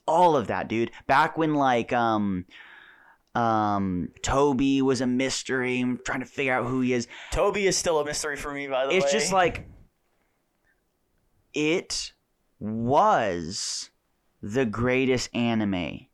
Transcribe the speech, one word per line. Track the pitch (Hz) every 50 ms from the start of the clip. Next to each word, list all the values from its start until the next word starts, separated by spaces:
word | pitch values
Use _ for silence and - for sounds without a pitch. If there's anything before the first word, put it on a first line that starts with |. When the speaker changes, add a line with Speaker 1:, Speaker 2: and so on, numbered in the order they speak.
| _
Speaker 1:
all | - 160 165 180 175 156
of | 143 110
that, | 98 110 92 - -
dude. | 107 113 117 113 - - - -
Back | 139 135 151 160 -
when, | 156 160 156 151
like, | 147 139 131 127 120 113 - 135
um, | 120 117 113 110 107 104 101 95 90 90 - - - - - - - - - - - - - - _ _ _ -
um, | 123 117 113 113 110 107 104 104 101 98 95 92 90 82 - - - -
Toby | - 127 135 143 147 139 120 139 135 139 139 135
was | 131 135 117 131
a |
mystery. | 123 123 123 131 135 - - - - 131 135 123 127 127 127
I'm | 127 123 123 120 -
trying | - - 131
to | 123
figure | - - - 143 131 127
out | 123 113
who | 120 127 131
he | 127 123 127
is. | 123 117 - - - - - -
Speaker 2:
Toby | 156 165 202 190 196 202
is | 190 160
still | - - 180 170 151
a | 147
mystery | 147 151 - - 156 143
for | 139 147 147 143
me, | 139 143 139
by | 135 127 135
the | 135 170
Speaker 1:
It's | 185 185
Speaker 2:
way. | - -
Speaker 1:
just | 220 - 180 190
like, | 190 180 165 - - - - - - - - _ _ _ _ _ _ _ _ _ _ _ _ _ _ _ _ _ _ _ _ _ _ _ _ _ _ _ _ _ _ _ _ -
it | 147 151 151 160 185 - - - - - - - _ _ _ _ _ _ _ _ _
was | - 104 110 113 117 120 131 151 190 220 208 156 120 104 90 87 85 76 98 - - - - - - - _ _ _ _ _ _ _ _ _ _ -
the | 104 104 131 135
greatest | 113 101 107 117 127 127 127 135 127 131 123 - - -
anime. | 117 120 117 117 110 107 104 95 90 85 67 - - - -